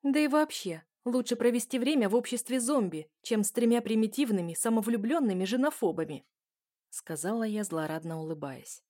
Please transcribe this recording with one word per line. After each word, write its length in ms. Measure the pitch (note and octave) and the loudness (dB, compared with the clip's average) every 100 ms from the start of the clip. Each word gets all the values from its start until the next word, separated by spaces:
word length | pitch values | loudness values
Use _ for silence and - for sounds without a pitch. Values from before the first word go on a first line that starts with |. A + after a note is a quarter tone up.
«Да 160 | C#4 C#4 | 2 2
и 100 | D4+ | 4
вообще, 540 | D4 D4+ - F#3 D#3+ _ _ | 4 2 -2 -8 -10 _ _
лучше 320 | B3 B3 B3 A3+ | -2 0 0 2
провести 420 | A#3+ A#3+ - C4 | 2 2 -2 -2
время 300 | B3+ D4+ G3+ | 2 2 4
в 60 | |
обществе 440 | A3+ - A#3+ - B3+ | 2 0 -6 -2 -2
зомби, 520 | A#3 D4 G3 E3 D#3 _ | 2 0 0 -4 -10 _
чем 220 | - A3 | -2 0
с 80 | G3+ | 0
тремя 300 | - A#3 A#3+ | 2 4 4
примитивными, 720 | A#3 A3 A3 A3 C#4 G3+ E3+ | 2 2 2 2 2 2 0
самовлюблёнными 920 | E3 A#3 A3+ A3 A#3 A3 D#4+ B3+ F#3 | -2 2 2 2 0 0 2 2 0
женофобами», 800 | F#3 B3 C#4 - G3 D#3 D#3 E3 _ _ _ _ _ _ _ | 0 0 0 0 -2 0 -4 -8 _ _ _ _ _ _ _
сказала 540 | - - D#3 E3+ A3+ | -16 -10 -6 -4 -2
я, 200 | A3 G#3+ | -2 -4
злорадно 560 | G#3 E3 D#3 D#3+ E3 D#3+ | -4 -4 -4 -4 -6 -8
улыбаясь. 600 | D#3+ D#3 C#3+ B2+ - - _ | -6 -8 -8 -12 -14 -20 _